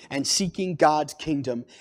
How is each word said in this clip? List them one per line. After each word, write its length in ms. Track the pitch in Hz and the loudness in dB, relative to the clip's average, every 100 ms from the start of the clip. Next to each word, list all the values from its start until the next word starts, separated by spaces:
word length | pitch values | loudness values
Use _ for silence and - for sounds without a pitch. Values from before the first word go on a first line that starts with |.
| - | -10
and 180 | 180 175 | -6 -2
seeking 480 | - 190 - 185 160 | 0 0 -2 -4 4
God's 380 | 156 151 143 - | 4 4 -2 -6
kingdom 500 | 156 143 131 120 117 - | -4 -2 -2 -4 -6 -16